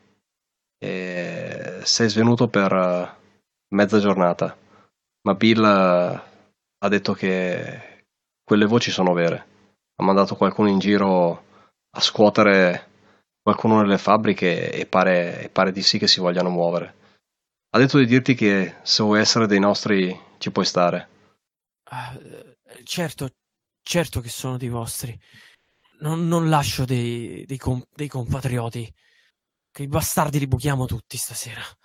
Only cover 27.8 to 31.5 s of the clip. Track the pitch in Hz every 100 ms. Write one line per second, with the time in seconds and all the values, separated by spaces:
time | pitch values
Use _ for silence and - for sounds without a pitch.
27.8 | - - 147 135 117 139 127 123 117 120
28.8 | 113 - _ _ _ _ _ _ _ -
29.8 | 143 156 156 - 147 143 139 127 147 135
30.8 | 127 117 - 123 - 117 117